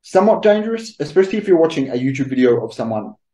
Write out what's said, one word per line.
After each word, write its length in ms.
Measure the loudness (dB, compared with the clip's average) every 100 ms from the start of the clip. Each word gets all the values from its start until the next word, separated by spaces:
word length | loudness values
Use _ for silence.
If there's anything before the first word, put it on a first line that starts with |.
somewhat 400 | -2 2 4 4
dangerous, 540 | 2 2 0 -6 -10 -10
especially 400 | -2 0 0 -2
if 80 | 2
you're 140 | 2
watching 300 | 2 0 -4
a 40 |
YouTube 320 | -2 -4 -4 -4
video 380 | 0 2 2
of 100 | -2
someone 400 | -8 -6 -6 -8 -16 _